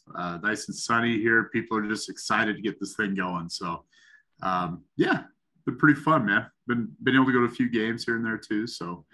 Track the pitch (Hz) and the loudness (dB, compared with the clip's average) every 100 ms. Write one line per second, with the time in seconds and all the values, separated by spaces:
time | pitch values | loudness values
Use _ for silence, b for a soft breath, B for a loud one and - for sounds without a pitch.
0 | _ - 87 85 104 107 - - - 117 | _ -8 -6 -4 -4 -4 -6 -8 0 2
1 | 117 113 113 113 107 117 113 110 104 104 | 2 2 4 4 2 -2 -2 -2 -2 -4
2 | - - - 110 110 101 101 - 95 - | -6 -10 -2 0 0 -2 -4 -6 -8 -4
3 | 104 95 90 87 85 - 90 82 - b | -2 -2 -4 -4 -6 -8 -6 -8 -12 b
4 | b b b _ 95 90 87 90 - - | b b b _ -2 -2 -2 -6 -10 0
5 | 277 - - _ _ _ - 127 151 147 | 2 2 -4 _ _ _ -8 4 6 6
6 | 156 156 104 104 - _ - 120 110 - | 4 2 4 0 0 _ -4 -2 -2 -2
7 | 131 131 131 127 120 117 120 117 110 113 | 2 6 6 4 2 0 0 0 -2 -2
8 | - 117 113 107 - 107 120 - 87 85 | -4 -2 -2 -4 -4 -4 -4 -8 -10 -10
9 | - | -14